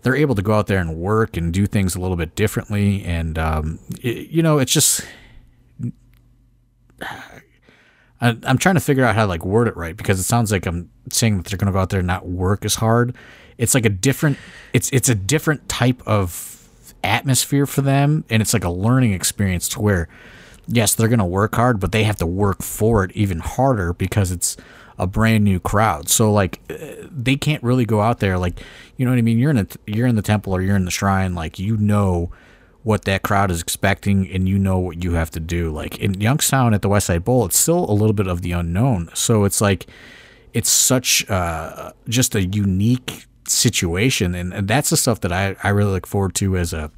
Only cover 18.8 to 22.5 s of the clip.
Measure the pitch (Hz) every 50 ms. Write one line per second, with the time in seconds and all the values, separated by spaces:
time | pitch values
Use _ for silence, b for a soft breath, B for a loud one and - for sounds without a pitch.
18.8 | 95 113 123 131 127 117 98 87 - - - - 104 95 92 87 - - - -
19.8 | 110 104 101 90 82 - B B B B B B B B B B B - 113 120
20.8 | 110 - - - 113 110 120 117 98 87 87 98 104 107 - - 113 127 123 101
21.8 | 98 87 85 113 110 107 104 - 90 82 87 95 104 101